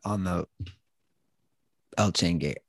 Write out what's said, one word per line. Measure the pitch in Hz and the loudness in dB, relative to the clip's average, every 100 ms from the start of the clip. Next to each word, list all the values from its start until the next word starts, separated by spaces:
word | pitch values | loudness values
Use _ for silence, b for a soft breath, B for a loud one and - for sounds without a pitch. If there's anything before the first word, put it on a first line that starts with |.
| 101 | -2
on | 104 | -2
the | 92 87 80 - 92 - _ _ _ _ _ _ _ _ _ _ _ - | 0 -2 -4 -8 -14 -14 _ _ _ _ _ _ _ _ _ _ _ 0
L | 104 | 2
Chain | - 87 85 | 4 2 2
Gate, | 71 - | -2 -6